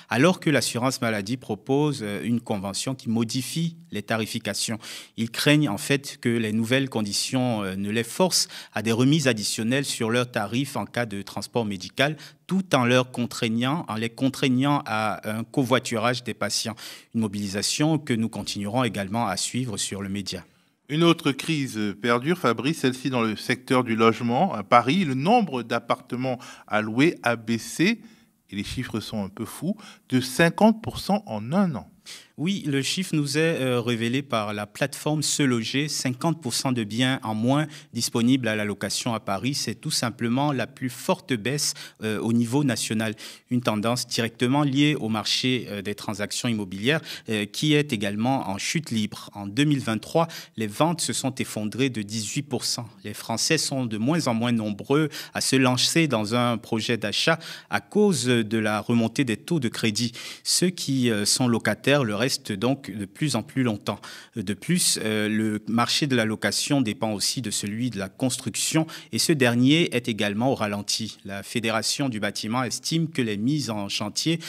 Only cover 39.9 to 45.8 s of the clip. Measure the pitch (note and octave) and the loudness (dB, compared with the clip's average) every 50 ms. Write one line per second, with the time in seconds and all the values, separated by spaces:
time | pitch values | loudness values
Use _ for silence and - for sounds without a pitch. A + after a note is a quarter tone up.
39.9 | D#3 - - A#2+ A2 - A#2 A#2 A#2 C3 C#3+ D3+ C#3+ B2 A2 - - - C3+ B2+ | -2 -2 -2 -2 -2 -2 -2 0 0 2 0 0 0 -2 -4 -6 -6 -8 -8 -8
40.9 | B2 - - - F#3 - - - C3+ A2+ G2 B2 C#3 D3 - - - - - - | -8 -4 -2 0 0 0 -2 -2 -2 -2 -2 -2 -2 -2 -2 -4 -4 -6 -12 -18
41.9 | - - - A2 G#2+ G2 - A#2 A2+ A#2 A#2+ A2+ A#2+ C#3+ D3+ C3 A2+ - - - | -10 -6 -4 -2 -2 0 2 2 2 2 2 2 2 2 2 2 0 0 -2 -2
42.9 | A2+ G#2+ A2 A2 G#2+ - - - - - _ - B2+ B2 A#2+ A#2+ G#2+ G#2+ G2+ A2+ | -2 -2 -2 -2 -4 -8 -12 -16 -18 -18 _ -4 -2 0 0 0 0 2 0 0
43.9 | A#2+ B2 - - - - A2+ A2 - - B2 B2 C3+ D3 D3+ C#3+ C3 C#3 C#3+ D3+ | 0 -2 -2 -4 -2 -2 -2 -2 0 0 0 2 4 4 2 2 4 4 4 4
44.9 | D3+ - - A2 A2 G#2+ G2 - - - - B2+ B2+ A#2+ F2+ D2+ G2+ G2+ | 2 2 -2 -2 -2 -2 -2 0 0 0 2 2 0 0 -2 -4 -8 -6